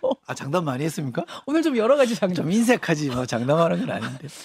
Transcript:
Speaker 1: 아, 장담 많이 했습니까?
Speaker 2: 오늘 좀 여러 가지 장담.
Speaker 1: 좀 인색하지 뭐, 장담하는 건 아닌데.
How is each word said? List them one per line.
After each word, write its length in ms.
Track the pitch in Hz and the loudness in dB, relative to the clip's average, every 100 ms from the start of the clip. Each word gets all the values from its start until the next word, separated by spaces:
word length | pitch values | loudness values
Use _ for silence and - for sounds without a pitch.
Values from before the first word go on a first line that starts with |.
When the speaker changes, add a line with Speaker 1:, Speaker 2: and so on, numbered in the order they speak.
| - 269 - | -2 -4 -6
Speaker 1:
아, 80 | |
장담 300 | 127 139 170 | -8 -2 -2
많이 180 | 160 127 | 0 -2
했습니까? 400 | 160 156 143 120 339 - - | -4 -4 -6 -6 -6 -8 -4
Speaker 2:
오늘 160 | 311 | 0
좀 140 | 320 247 | 0 2
여러 200 | 214 294 | 4 4
가지 200 | 254 233 | 4 2
장담. 180 | 190 | -2
Speaker 1:
좀 160 | 180 147 | -2 0
인색하지 600 | 208 233 240 - 156 147 | 2 4 4 2 0 0
뭐, 160 | 123 123 | -2 -2
장담하는 520 | 117 123 156 170 175 | -2 2 4 4 2
건 120 | 156 | -2
아닌데. 360 | 98 127 131 143 - | -4 -6 -10 -14 -18